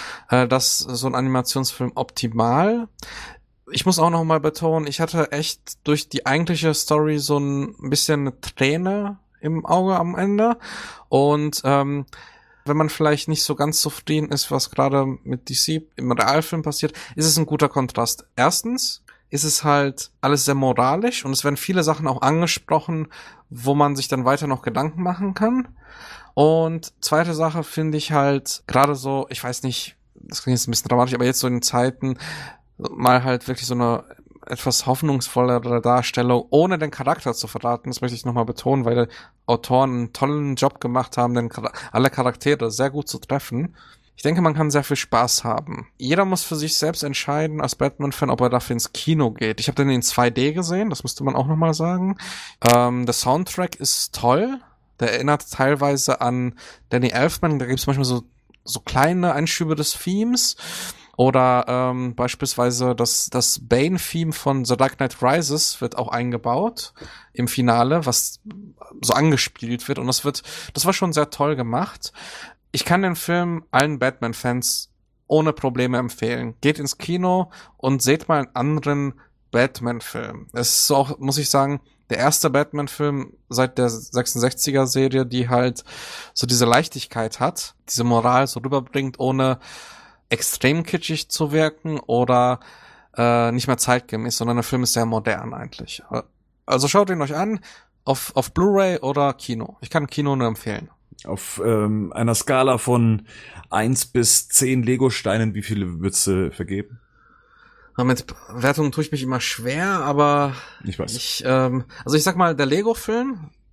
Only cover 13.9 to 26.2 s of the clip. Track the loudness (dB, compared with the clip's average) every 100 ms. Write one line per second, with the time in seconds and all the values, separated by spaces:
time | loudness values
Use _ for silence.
13.9 | -4 -2 -2 0 -2 -2 -2 -2 0 2
14.9 | 2 0 -4 -8 -8 -4 -2 -2 -2 -6
15.9 | -6 -2 2 4 4 0 -4 -4 -4 -4
16.9 | -6 -12 -2 2 2 0 2 2 0 -2
17.9 | -2 -2 -4 -6 0 2 2 -2 -4 -4
18.9 | -6 -14 -20 _ -4 0 0 4 4 2
19.9 | -2 -12 _ 2 2 2 2 2 2 2
20.9 | 2 0 -2 -4 -2 0 -2 0 0 2
21.9 | 0 -2 0 2 2 2 -2 0 0 0
22.9 | -6 -6 -12 -20 -20 _ -4 0 4 4
23.9 | 2 -2 0 2 0 0 -4 -2 -2 -2
24.9 | -2 -4 -2 -4 0 0 0 -4 -12 -20
25.9 | -20 -20 -20